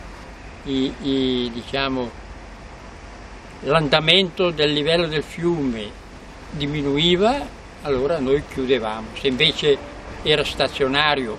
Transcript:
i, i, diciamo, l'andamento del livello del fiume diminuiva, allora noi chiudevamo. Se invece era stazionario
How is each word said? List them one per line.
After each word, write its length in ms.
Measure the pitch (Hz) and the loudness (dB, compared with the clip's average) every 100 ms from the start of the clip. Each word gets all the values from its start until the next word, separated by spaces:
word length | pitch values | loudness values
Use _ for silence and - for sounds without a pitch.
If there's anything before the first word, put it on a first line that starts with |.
| - - - - - - | -14 -16 -16 -16 -16 -12
i, 300 | 143 135 135 131 | -2 0 0 -2
i, 500 | 143 135 131 123 123 | -2 2 2 0 -2
diciamo, 560 | 117 - 139 139 131 117 - - - - - - - - - - - - - - - | -6 -4 -2 0 -2 -4 -8 -14 -16 -16 -16 -16 -16 -16 -16 -16 -16 -16 -16 -18 -6
l'andamento 880 | 131 160 143 156 156 185 180 - 180 | 2 4 4 4 6 6 4 2 0
del 220 | 151 151 | 2 2
livello 360 | 147 147 170 165 | 2 4 2 2
del 160 | 156 | -2
fiume 760 | - - 170 165 135 110 107 - - - - - - | -4 -2 0 2 0 -2 -6 -12 -18 -18 -18 -18 -12
diminuiva, 960 | 147 143 151 143 143 170 175 214 285 277 - - - | -6 -4 -2 0 4 4 6 4 2 -4 -12 -18 -8
allora 380 | 151 127 143 165 | -2 0 2 2
noi 240 | 127 147 147 | 2 2 0
chiudevamo. 600 | 139 127 127 110 110 110 - | -2 2 2 2 -4 -8 -2
Se 80 | 139 | 0
invece 500 | 123 156 - 151 135 - - - - | 4 2 4 2 2 0 -12 -12 -4
era 220 | 156 151 | 2 2
stazionario 960 | 139 - 135 - 131 143 151 139 117 | 2 0 -2 2 2 4 4 2 0